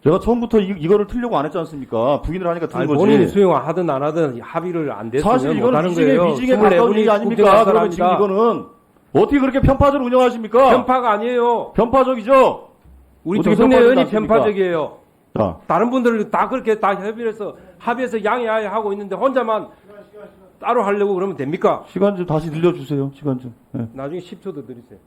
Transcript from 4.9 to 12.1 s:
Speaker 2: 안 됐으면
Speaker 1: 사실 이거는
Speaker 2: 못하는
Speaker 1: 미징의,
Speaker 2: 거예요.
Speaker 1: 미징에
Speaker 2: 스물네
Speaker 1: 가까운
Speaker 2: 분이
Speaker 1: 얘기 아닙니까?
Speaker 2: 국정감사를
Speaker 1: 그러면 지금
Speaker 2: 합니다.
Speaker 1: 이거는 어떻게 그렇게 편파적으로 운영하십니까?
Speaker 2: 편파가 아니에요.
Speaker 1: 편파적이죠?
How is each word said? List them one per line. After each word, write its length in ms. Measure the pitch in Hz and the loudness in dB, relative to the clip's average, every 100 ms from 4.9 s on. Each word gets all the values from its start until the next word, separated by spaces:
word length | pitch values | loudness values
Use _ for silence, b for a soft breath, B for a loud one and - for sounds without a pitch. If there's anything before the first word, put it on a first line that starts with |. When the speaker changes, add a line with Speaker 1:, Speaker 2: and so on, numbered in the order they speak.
Speaker 2:
안 220 | 104 113 | -8 -4
됐으면 200 | 127 185 | -2 0
Speaker 1:
사실 180 | 254 135 | 0 0
이거는 120 | - 240 | 0 0
Speaker 2:
못하는 240 | 247 175 | 0 0
Speaker 1:
미징의, 260 | 170 160 - | 0 2 2
Speaker 2:
거예요. 140 | 175 | 2
Speaker 1:
미징에 140 | 139 127 | 0 0
Speaker 2:
스물네 160 | 233 208 | 2 4
Speaker 1:
가까운 180 | 175 156 | 4 2
Speaker 2:
분이 120 | 214 | 2
Speaker 1:
얘기 80 | 220 | 2
아닙니까? 260 | 208 214 226 | 2 0 2
Speaker 2:
국정감사를 300 | 208 202 208 | 6 6 4
Speaker 1:
그러면 180 | 202 175 | 2 0
지금 140 | 175 180 | 0 0
Speaker 2:
합니다. 180 | 180 | 2
Speaker 1:
이거는 400 | 202 190 233 175 90 _ _ _ _ | 0 2 0 -2 -8 _ _ _ _
어떻게 260 | - 220 277 | 0 2 2
그렇게 220 | 262 262 | 0 2
편파적으로 440 | - 269 277 285 240 | 2 2 2 0 0
운영하십니까? 640 | 254 254 233 220 233 262 | 2 2 0 -2 4 4
Speaker 2:
편파가 420 | 247 247 254 247 | 4 2 0 0
아니에요. 600 | 208 233 247 240 226 - | -2 -2 0 0 -2 -2
Speaker 1:
편파적이죠? 920 | - 233 262 254 | -2 2 2 2